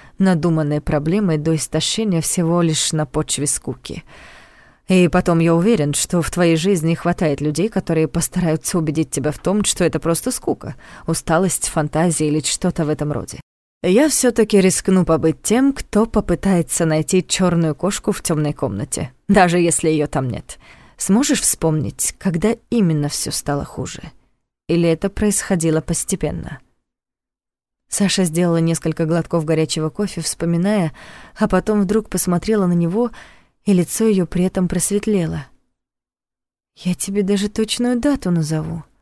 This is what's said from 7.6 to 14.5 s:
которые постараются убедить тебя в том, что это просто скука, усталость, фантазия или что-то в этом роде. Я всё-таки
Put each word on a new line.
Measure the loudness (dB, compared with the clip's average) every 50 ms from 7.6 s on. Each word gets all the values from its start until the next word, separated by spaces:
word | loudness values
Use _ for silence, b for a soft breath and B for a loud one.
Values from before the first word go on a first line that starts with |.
| -2
которые | -2 -2 -4 -2 0 0 0 0
постараются | 0 0 -4 -4 -2 -2 -2 0 0 0 0 -2 -2 -2
убедить | -2 -2 0 0 -2 -2 -2
тебя | -4 -4 -2 -4
в | -4 -2
том, | -2 0 0 0 0
что | -2 0 0 0
это | 0 0 0
просто | 0 0 -2 0 -2 -4
скука, | -6 -4 -4 -4 -6 -4 -8 -12 -14 B B B B B B
усталость, | -4 -4 -4 0 0 2 2 2 2 0 -2 -4 -4
фантазия | -2 -2 -2 0 0 0 0 0 0 0 0
или | 0 0 0
что-то | -2 -4 -4 -2 -2 -2 -2 0 -2
в | -2
этом | -2 -2 -2 -4
роде. | -4 -4 -6 -8 -12 -16 -18 _ _ _ _ _ _ _ 0
Я | 2 4 4 4
всё-таки | 4 2 2 2 2 2 2 2 4